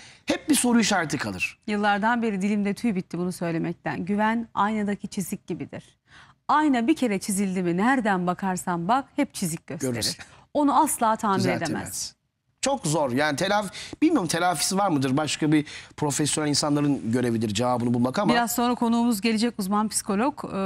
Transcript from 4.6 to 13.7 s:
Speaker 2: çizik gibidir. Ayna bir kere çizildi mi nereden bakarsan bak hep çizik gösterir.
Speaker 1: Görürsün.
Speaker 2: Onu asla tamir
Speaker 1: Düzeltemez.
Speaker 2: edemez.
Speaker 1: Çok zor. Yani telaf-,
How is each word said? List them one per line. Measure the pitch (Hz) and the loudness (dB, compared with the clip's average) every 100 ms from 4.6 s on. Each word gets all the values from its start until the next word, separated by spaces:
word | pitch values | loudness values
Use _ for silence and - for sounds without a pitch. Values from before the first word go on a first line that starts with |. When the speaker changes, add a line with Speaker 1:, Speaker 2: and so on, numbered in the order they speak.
| 208 220 202 202 - | 0 0 -2 -4 -6
Speaker 2:
çizik | - 175 196 - | -8 -6 -8 -8
gibidir. | 165 139 - - _ _ - - _ - | -8 -8 -12 -16 _ _ -20 -20 _ 0
Ayna | 285 302 247 233 | 2 4 2 2
bir | 311 | 2
kere | 247 196 | 2 -2
çizildi | - 190 196 185 | -2 -2 0 0
mi | 175 170 | 0 2
nereden | 226 269 208 185 180 | 2 2 2 0 0
bakarsan | 175 190 185 - 175 170 | -2 -4 -4 -4 -4 0
bak | 254 262 - | 0 -2 -2
hep | 277 | -2
çizik | - 175 165 - | -2 -4 -4 -8
gösterir. | 139 131 | -6 -4
Speaker 1:
Görürsün. | 117 98 - - - - | -2 -4 -6 -14 -20 -6
Speaker 2:
Onu | 285 285 254 | 0 4 4
asla | 302 - 226 220 | 2 2 0 2
tamir | 220 190 | 2 2
Speaker 1:
Düzeltemez. | 185 170 160 | 2 0 -2
Speaker 2:
edemez. | 156 - - - _ _ _ _ - | -4 -6 -8 -10 _ _ _ _ -6
Speaker 1:
Çok | 269 269 165 | -2 -2 0
zor. | 160 139 | 2 2
Yani | 123 151 139 | 2 0 0
telaf-, | 196 208 196 | 0 0 -2